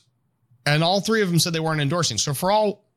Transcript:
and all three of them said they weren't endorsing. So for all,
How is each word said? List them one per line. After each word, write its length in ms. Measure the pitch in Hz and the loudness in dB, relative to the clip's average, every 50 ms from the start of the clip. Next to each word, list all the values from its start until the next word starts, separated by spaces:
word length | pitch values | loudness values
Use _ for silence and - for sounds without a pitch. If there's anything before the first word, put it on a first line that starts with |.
| _ _ _ _ _ _ _ _ _ _ _ _ _ | _ _ _ _ _ _ _ _ _ _ _ _ _
and 180 | 143 147 151 165 | 0 2 2 2
all 180 | 170 190 202 | 2 0 0
three 200 | - 214 226 220 | 0 0 0 0
of 80 | 208 175 | 0 2
them 100 | 175 160 | 2 0
said 140 | - 180 165 | 0 0 -2
they 60 | 160 | -2
weren't 220 | 160 160 156 151 | -2 -2 -2 0
endorsing. 360 | 143 139 165 175 160 - 113 | 0 0 0 0 -2 -2 -2
So 160 | 104 - 147 139 | -2 -4 -4 -4
for 180 | - 180 185 | -2 0 0
all, 340 | 208 214 214 202 196 - _ _ _ | 2 2 2 0 -2 -6 _ _ _